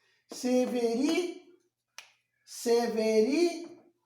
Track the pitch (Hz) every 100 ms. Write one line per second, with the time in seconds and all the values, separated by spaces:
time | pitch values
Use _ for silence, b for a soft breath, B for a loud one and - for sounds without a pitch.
0 | _ _ _ - 247 254 247 247 233 233
1 | 294 349 349 - - - _ _ _ -
2 | - _ _ _ _ - 240 233 233 214
3 | 220 220 220 302 349 - - - _ _